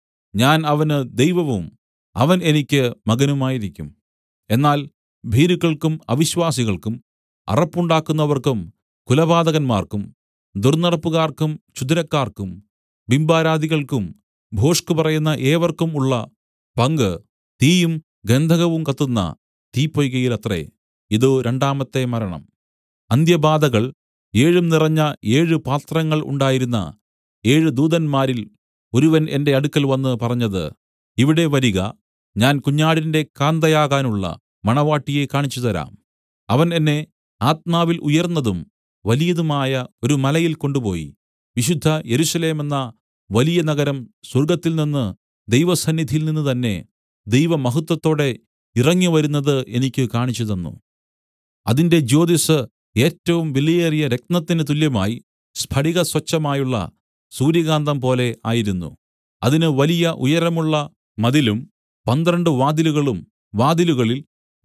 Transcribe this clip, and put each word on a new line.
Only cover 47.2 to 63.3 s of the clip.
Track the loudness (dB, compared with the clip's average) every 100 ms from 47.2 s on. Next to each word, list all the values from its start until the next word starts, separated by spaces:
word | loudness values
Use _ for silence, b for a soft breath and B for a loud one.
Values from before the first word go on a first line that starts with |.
| 0
ദൈവമഹത്വത്തോടെ | 2 2 0 0 -2 -2 -2 0 0 -2 -4 _ _ _ 0
ഇറങ്ങി | 2 2 2
വരുന്നത് | 2 2 0 0 0 -2
എനിക്ക് | -2 -2 -2 -2
കാണിച്ചു | -2 -4 -4
തന്നു. | -4 -4 -8 -12 _ _ _ _ _ _ _ _ -2
അതിന്റെ | 0 4 2
ജ്യോതിസ് | 4 2 4 2 2 0 -2 _ _ 0
ഏറ്റവും | 0 0 -4 -2 -2
വിലയേറിയ | 0 2 2 0 0 -2
രത്നത്തിന് | -4 -2 -4 0 -2 0
തുല്യമായി | 0 0 0 -2 -4 _ _ _
സ്ഫടിക | -12 -6 -2 0 0
സ്വച്ഛമായുള്ള | 0 -2 -2 -2 -2 -2 -2 -4 -6 -12 _ _ _
സൂര്യകാന്തം | -2 0 2 2 0 0 -2
പോലെ | 0 0 -2 -4 -4
ആയിരുന്നു. | -2 0 -4 -6 -14 _ _ _ -4
അതിന് | 0 2 2
വലിയ | 2 0 2 -2
ഉയരമുള്ള | -2 0 0 0 -2 -2 -2 -4 _ _ -2
മതിലും | 2 2 2 0 -6 _ _ _ -2
പന്ത്രണ്ട് | 0 2 2 2
വാതിലുകളും | 2 0 2 2 2 0 -2 -8